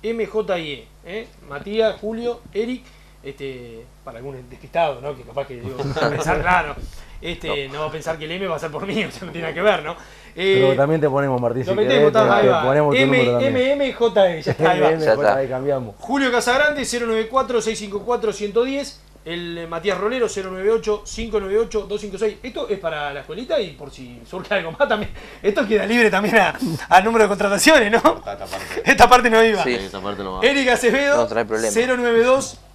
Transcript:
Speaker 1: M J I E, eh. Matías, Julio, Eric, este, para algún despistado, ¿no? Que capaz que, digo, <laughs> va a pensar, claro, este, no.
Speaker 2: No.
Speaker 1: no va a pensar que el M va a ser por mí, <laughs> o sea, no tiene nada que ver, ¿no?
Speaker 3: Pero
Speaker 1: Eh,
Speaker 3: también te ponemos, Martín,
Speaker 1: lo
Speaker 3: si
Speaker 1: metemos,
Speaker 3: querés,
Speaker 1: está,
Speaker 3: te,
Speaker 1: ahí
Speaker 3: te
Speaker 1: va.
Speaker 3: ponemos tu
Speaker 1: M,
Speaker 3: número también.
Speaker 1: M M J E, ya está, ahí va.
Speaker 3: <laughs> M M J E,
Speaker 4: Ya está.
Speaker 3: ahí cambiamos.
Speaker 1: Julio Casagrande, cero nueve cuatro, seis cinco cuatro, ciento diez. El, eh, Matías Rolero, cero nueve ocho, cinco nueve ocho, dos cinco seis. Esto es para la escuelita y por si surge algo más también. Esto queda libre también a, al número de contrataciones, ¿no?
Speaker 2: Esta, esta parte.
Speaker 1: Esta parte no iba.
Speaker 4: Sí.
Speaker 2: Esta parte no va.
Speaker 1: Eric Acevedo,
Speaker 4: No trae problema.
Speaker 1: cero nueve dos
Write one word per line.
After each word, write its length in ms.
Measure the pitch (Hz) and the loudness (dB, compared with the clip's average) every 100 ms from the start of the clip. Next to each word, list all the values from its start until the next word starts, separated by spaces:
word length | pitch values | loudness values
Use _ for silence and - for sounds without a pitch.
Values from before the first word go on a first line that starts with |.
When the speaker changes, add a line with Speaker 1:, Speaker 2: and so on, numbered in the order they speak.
Speaker 1:
M 220 | 214 226 202 | -4 -4 -4
J 320 | 214 202 180 | -4 -2 -4
I 140 | 160 | -4
E, 140 | 131 113 - 170 | -12 -14 -20 -14
eh. 220 | 208 - - - | -12 -14 -20 -14
Matías, 480 | 143 196 214 220 - | -12 -6 0 0 0
Julio, 400 | 208 226 240 233 - | -8 -6 -6 -8 -8
Eric, 320 | 202 233 254 - - - - | -6 -4 -6 -12 -20 -20 -18
este, 600 | 139 139 139 127 120 113 123 - | -16 -12 -12 -12 -16 -18 -20 -20
para 140 | - 117 | -18 -14
algún 300 | 135 131 123 | -14 -14 -18
despistado, 500 | 127 139 165 165 127 | -20 -6 0 0 0
¿no? 160 | 139 127 | -8 -10
Que 60 | |
capaz 240 | 117 - 139 | -10 -8 -8
que, 140 | 123 | -10
digo, 160 | 117 131 139 | -10 -6 -4
<laughs> 120 | 131 | 0
va 60 | 117 | 0
a 40 | |
pensar, 300 | - 156 180 | 0 -2 0
claro, 320 | 175 180 151 143 - - - - | 2 0 0 -8 -14 -16 -18 -14
este, 280 | 165 170 160 | -10 -10 -6
no. 80 | 147 | -6
Speaker 2:
No. 160 | 135 | -8
Speaker 1:
no 60 | 143 | -8
va 60 | 156 | -8
a 40 | |
pensar 260 | 156 160 160 | -6 -8 -8
que 80 | 156 | -8
el 60 | |
M 140 | 175 190 | -6 -6
va 100 | 151 | -6
a 20 | |
ser 120 | 160 | -6
por 160 | 143 196 | -8 -4
mí, 160 | 208 | -4
<laughs> 0 | |
o 60 | 165 | -4
sea, 140 | - | -8
no 80 | 180 | -12
tiene 100 | 170 160 | -8 -8
nada 60 | |
que 80 | 156 | 0
ver, 200 | 208 175 | 2 2
¿no? 140 | 156 170 - - - | -4 -12 -16 -20 -18
Speaker 3:
Pero 380 | - 190 196 190 | -4 0 4 4
Speaker 1:
Eh, 40 | 131 | 4
Speaker 3:
también 240 | 139 160 | 2 2
te 80 | 147 | 2
ponemos, 320 | 135 139 123 | 2 0 0
Martín, 240 | 120 120 | -2 -2
Speaker 1:
lo 80 | 131 | -2
Speaker 3:
si 40 | 190 | 0
Speaker 1:
metemos, 180 | 208 | 2
Speaker 3:
querés, 120 | - 147 | 4 4
Speaker 1:
está, 160 | 220 214 | 4 4
Speaker 3:
te, 40 | |
Speaker 1:
ahí 80 | - | 4
Speaker 3:
te 60 | - | 4
Speaker 1:
va. 120 | 127 | 2
Speaker 3:
ponemos 320 | 127 143 147 | 2 2 2
tu 60 | 143 | 2
Speaker 1:
M, 60 | 135 127 | 4 4
Speaker 3:
número 160 | 123 | 2
también. 240 | 120 - 254 | 2 0 2
Speaker 1:
M 160 | 262 | 0
M 200 | 285 277 | 0 -2
J 360 | - 233 220 190 165 | 0 0 4 2 2
E, 60 | |
ya 80 | - | -4
está, 180 | - 160 | 0 2
ahí 100 | 180 | 4
va. 80 | 151 | 2
Speaker 3:
<laughs> 40 | |
M 100 | 160 | 2
M 20 | |
J 80 | 156 | 2
E, 40 | 110 | 4
Speaker 4:
Ya 60 | 107 | 4
está. 80 | 104 | 2
Speaker 3:
ahí 100 | 135 | 0
cambiamos. 460 | 127 135 135 117 98 | -2 -2 -2 -4 -12
Speaker 1:
Julio 320 | - 277 262 | -4 0 2
Casagrande, 540 | 233 233 254 302 285 | 0 2 2 2 0
cero 220 | 247 233 233 | -4 -4 -2
nueve 180 | 220 220 | -2 0
cuatro, 320 | 262 240 240 | -2 0 -2
seis 160 | 214 220 | -2 -6
cinco 240 | 208 202 | -8 -8
cuatro, 280 | 214 240 214 | -4 -2 -2
ciento 300 | 196 202 202 | -4 -4 -2
diez. 360 | 254 277 277 - - - | -2 -4 -8 -14 -20 -20
El, 320 | 160 170 170 170 | -12 -10 -8 -10
eh, 100 | 165 | -10
Matías 300 | 165 190 180 | -6 -4 -2
Rolero, 300 | 208 254 226 | -2 -2 -2
cero 200 | - 185 | -4 -8
nueve 180 | 185 196 | -4 0
ocho, 300 | 226 214 208 | 0 -2 -6
cinco 340 | - - 226 208 | -6 -10 -4 -4
nueve 180 | 190 208 | -2 -2
ocho, 260 | 233 214 175 | -2 -4 -6
dos 120 | 202 | -8
cinco 180 | 208 185 | -8 -4
seis. 200 | 214 208 | -6 -6
Esto 260 | 254 - 262 | -12 -10 -6
es 120 | 196 | -4
para 320 | 165 156 147 | -4 -6 -6
la 60 | 143 | -8
escuelita 400 | - 165 254 302 | -12 -12 -4 -4
y 100 | 185 | -4
por 180 | 139 143 | -10 -18
si 280 | - 123 120 - | -16 -18 -18 -14
surge 240 | 185 - | -14 -4
algo 180 | 202 165 | -4 -4
más 160 | 160 277 | -2 0
también. 240 | 214 - - - - | 0 -4 -10 -18 -4
Esto 240 | 202 208 | -2 0
queda 220 | 214 208 190 | 2 0 2
libre 240 | 240 220 | 4 4
también 260 | 185 208 220 | 4 4 4
a, 200 | 175 - 254 160 - | 4 0 -4 -6 4
al 160 | 175 | 6
número 180 | 208 226 208 | 6 4 4
de 20 | |
contrataciones, 640 | - 202 196 - 311 208 | 4 0 4 6 6 6
¿no? 60 | 226 | 4
Speaker 2:
Esta, 340 | 311 - - | 4 2 -8
esta 140 | - - | -10 -10
parte. 360 | - - - | -10 -10 -4
Speaker 1:
Esta 240 | 453 269 233 | 2 6 8
parte 220 | 247 233 | 8 6
no 140 | 220 | 6
iba. 180 | 226 202 | 6 4
Speaker 4:
Sí. 120 | 143 | 0
Speaker 2:
Esta 260 | 120 95 98 | -2 -4 -6
parte 240 | 98 98 | -8 -6
no 80 | 98 | -6
va. 80 | 92 | 0
Speaker 1:
Eric 260 | 226 277 254 | 2 2 2
Acevedo, 480 | 240 240 262 285 285 | 2 2 2 2 2
Speaker 4:
No 80 | 220 | 2
trae 160 | 226 | -2
problema. 260 | 220 220 226 | -2 -2 0
Speaker 1:
cero 220 | 208 247 247 | 0 0 0
nueve 280 | 240 233 | 2 4
dos 340 | 247 262 269 - - | 4 2 0 -14 -20